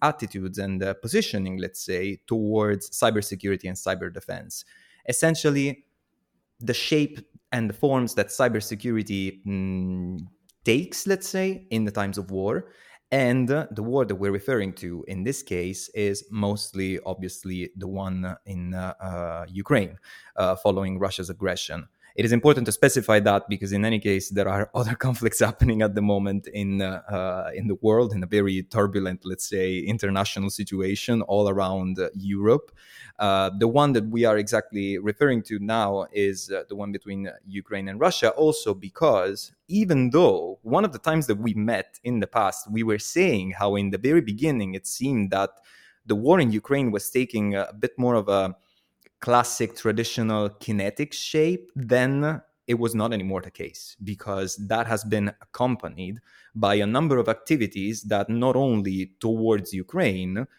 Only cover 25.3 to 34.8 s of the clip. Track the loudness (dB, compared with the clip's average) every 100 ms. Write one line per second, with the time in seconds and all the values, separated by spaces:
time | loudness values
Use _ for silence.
25.3 | 2 0 4 2 4 2 2 2 2 0
26.3 | -2 -4 -6 -2 -2 -2 -6 -6 -6 -4
27.3 | -4 -6 -6 -4 0 4 4 4 0 0
28.3 | 2 2 0 -2 0 2 0 -2 -4 -8
29.3 | -8 -4 -2 0 -2 -2 -2 0 0 0
30.3 | -2 -4 -4 -6 -2 -2 -2 0 0 2
31.3 | 2 2 2 0 0 -2 -2 -4 -6 -4
32.3 | 0 4 4 2 -18 -20 -20 -16 -2 2
33.3 | 2 2 2 2 4 4 4 0 2 4
34.3 | 4 2 0 -2 -4